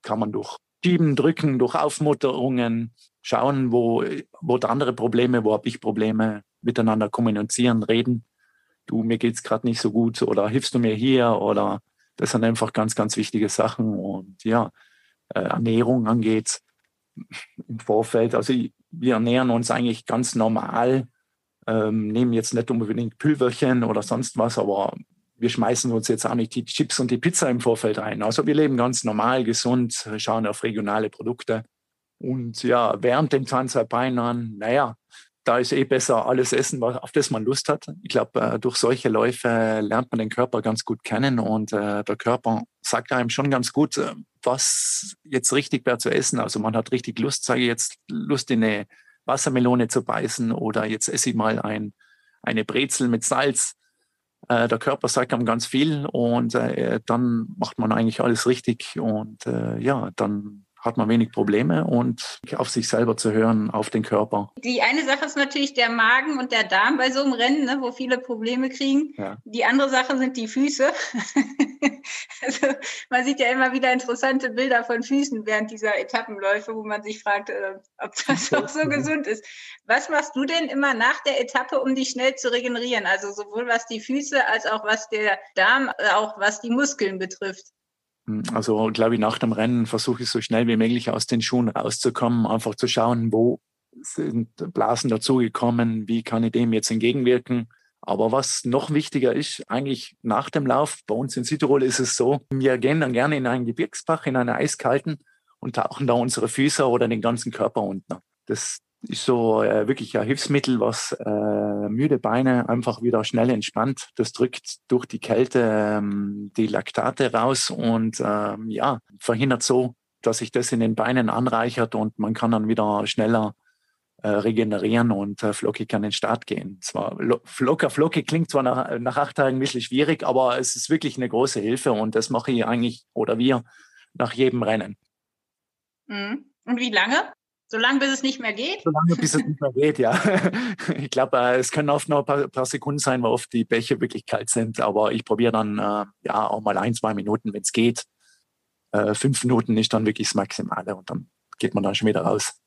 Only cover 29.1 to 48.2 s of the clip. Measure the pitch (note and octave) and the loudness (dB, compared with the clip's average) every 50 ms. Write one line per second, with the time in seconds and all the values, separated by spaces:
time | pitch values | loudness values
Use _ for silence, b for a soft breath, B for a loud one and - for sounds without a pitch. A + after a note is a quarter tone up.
29.1 | A2 G#2 G#2+ A#2+ B2+ C3 B2 A2 A2+ - - B2 B2 B2+ B2 A#2 - - - A2 | 0 0 2 2 2 2 2 0 0 0 0 0 2 2 0 0 -4 -8 -8 -8
30.1 | G#2+ G#2+ - - A2 A2+ A2+ G#2 G#2 - - A#2 G#2+ G#2+ G#2 G#2 G2+ G#2+ A2 G#2 | -8 -6 -2 0 0 0 0 -2 -4 -4 -4 -4 -4 -2 -2 -2 0 0 0 -2
31.1 | - _ - B2+ B2 B2 - - A2+ A2 A2 _ _ _ _ _ _ _ _ _ | -4 _ -6 -6 -6 -6 -4 -4 -4 -4 -4 _ _ _ _ _ _ _ _ _
32.1 | _ _ - B2+ B2+ C3 A#2+ A#2 A2 - - A#2+ B2 B2 A#2 A2 G#2+ G2+ G2 B2 | _ _ -6 -6 -4 -4 -6 -8 -8 -4 0 2 2 4 4 2 0 2 2 2
33.1 | A#2+ C#3 D#3+ - - C3+ C3 - C3+ B2+ C3 B2 - C3 A2+ A#2 - A#2 B2+ C3 | 2 4 2 2 2 0 0 0 -2 -2 0 0 0 -2 0 0 0 -2 0 0
34.1 | B2+ B2 A#2 A#2+ A#2+ A#2+ A#2 A2+ G#2+ G2+ G#2 A2 B2 C#3 C#3+ A#2 A#2 _ _ B | 0 0 0 -2 -2 -2 -4 -6 -8 -6 -2 0 2 2 2 0 -4 _ _ B
35.1 | B B B B B _ _ - A#2 B2 B2 B2 C#3+ C#3 C3+ C3+ C3+ B2+ - - | B B B B B _ _ 2 2 2 2 2 2 0 2 2 2 0 2 2
36.1 | C3 A2+ - A#2+ B2+ B2+ B2+ B2 B2+ A#2+ C3+ - - C3 A#2 A#2 B2 B2+ - - | 2 2 2 2 2 2 2 2 2 0 0 0 -2 -2 -2 -2 -2 -4 -10 -2
37.1 | - D#3 C#3 - - A2+ G#2+ G#2+ G#2+ - - - D3 D3 - - D3+ - - - | 0 0 0 2 -2 -2 -2 -2 -2 -2 0 -2 -4 -4 -4 -14 -16 -16 -12 -2
38.1 | - B2+ G#2 - _ C3 B2 A2+ A#2 A2+ - B2 A#2+ - - A#2 C3 B2 - B2+ | 0 0 0 0 _ -2 0 0 -2 0 -2 -2 -2 2 2 2 2 2 0 0
39.1 | A2 A2 G#2+ A#2+ B2 - - B2 A#2 A2+ A2+ A2 A2 A2 G#2+ G#2 A2 A2+ C3 - | 2 4 2 2 0 0 0 2 2 2 2 2 2 0 0 0 0 0 0 0
40.1 | - A#2 A2 A2 - - B2 B2 - A2+ G#2 A2+ G#2+ A2 - - A#2+ A#2 _ - | -2 -4 -4 -4 0 0 0 0 0 -2 0 0 -2 -2 -2 -4 -6 -6 _ -4
41.1 | A2 G#2+ C3 C#3 C3 A#2 A2 - G#2+ A2 G#2+ G#2 - G#2 G#2 G#2 G2+ G#2 G#2 - | -2 0 2 2 2 0 0 0 0 -2 -2 -2 -2 -2 0 0 -2 -4 -2 -4
42.1 | G#2 G#2 - A#2 A#2+ B2+ _ A2+ A2+ A2 A#2+ _ _ _ _ - - A2+ A#2 - | -6 -2 0 0 0 0 _ -2 -2 -2 -4 _ _ _ _ -2 -2 -2 -2 -2
43.1 | C#3 B2+ A#2+ A#2+ - - C#3 C#3+ C3+ B2+ B2 - - C#3 D3+ D3+ - C#3+ D3+ C#3+ | -2 0 0 0 -2 -2 0 0 2 0 0 0 2 2 2 2 2 -2 -4 -4
44.1 | C#3+ - - _ _ _ - B2 B2+ C3+ - - - - - - - - - - | -4 -10 -16 _ _ _ -2 0 0 2 0 0 0 0 -2 -2 -4 -4 -6 -10
45.1 | - _ _ - C3+ B2+ B2 - - C#3+ C#3+ - - B2 - C3 B2 A#2 - D#3 | -14 _ _ -4 -4 0 0 2 0 0 0 0 -4 -2 0 0 0 0 0 0
46.1 | - - B2+ - - B2 A2 G#2+ - - A2 A2 A2+ A2+ A2 - - B2+ B2 - | 0 0 0 0 0 0 -2 -2 -2 -2 -2 0 0 0 -2 0 -4 -4 -4 -6
47.1 | G#2+ A2 A2+ C#3+ C#3 - - - B2+ B2 B2 A#2+ A#2 A#2 - - - _ _ - | -4 -2 -2 -2 -2 -4 -2 -2 0 2 2 0 0 -2 -4 -6 -8 _ _ -8
48.1 | - - | -8 -6